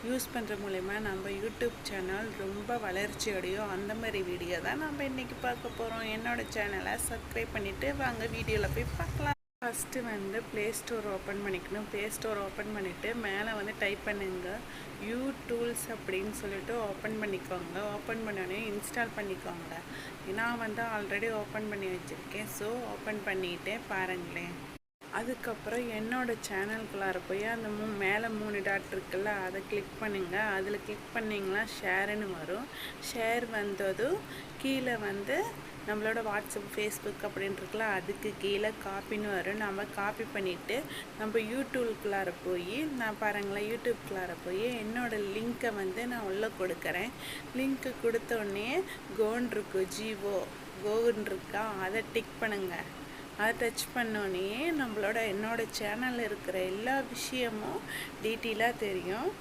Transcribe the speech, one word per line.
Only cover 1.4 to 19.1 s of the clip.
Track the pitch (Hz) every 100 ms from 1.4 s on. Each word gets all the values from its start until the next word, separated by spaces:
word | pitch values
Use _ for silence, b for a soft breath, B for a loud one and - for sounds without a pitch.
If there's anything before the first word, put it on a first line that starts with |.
| 220 214 240 -
சேனல் | - 196 185 196 226 208
ரொம்ப | 190 202 208 240
வளர்ச்சி | 208 185 214 - 220
அடையும். | 190 180 196 208
அந்த | 190 202
மாதிரி | 220 226 208
வீடியோ | 180 180 175 175
தான் | 185 269
நம்ம | 311 294
இன்னைக்கு | 277 262 247 247
பார்க்க | 254 240 240 -
போறோம். | 226 226 226
என்னோட | 220 233 240 220
சேனலை | 226 202 196 185 220
சப்ஸ்கிரைப் | - 226 - 233 220
பண்ணிட்டு | 220 196 190 269 277
வாங்க | 262 226 226
வீடியோல | 226 226 214 190
போய் | 226 240 -
பார்க்கலாம். | - - 294 285 _ _
ஃபஸ்ட்டு | 247 - - 262
வந்து | 233 214 196 220 -
Play | 220 208
Store | 220 - 233 208
ஓப்பன் | 190 - 202
பண்ணிக்கணும். | 202 180 - 208 214
Play | 208 214
Store | - 220 208
ஓப்பன் | 196 - 208
பண்ணிட்டு | 214 190 170 208 233
மேலே | 208 196 214
வந்து | 214 202 220
டைப் | 202 202 220
பண்ணுங்க, | 208 190 185 180 214 B B B -
யூ | 202 240 262 262
டூல்ஸ் | - 240 233 226 -
அப்படின்னு | 220 - 190 208 208
சொல்லிட்டு | 202 196 190 233
ஓப்பன் | 214 196 214 220
பண்ணிக்கோங்க. | 214 185 - 185 170 - 208
ஓப்பன் | 208 - 226 220
பண்ணோடனே | 196 185 196 220
இன்ஸ்டால் | 202 - 247 226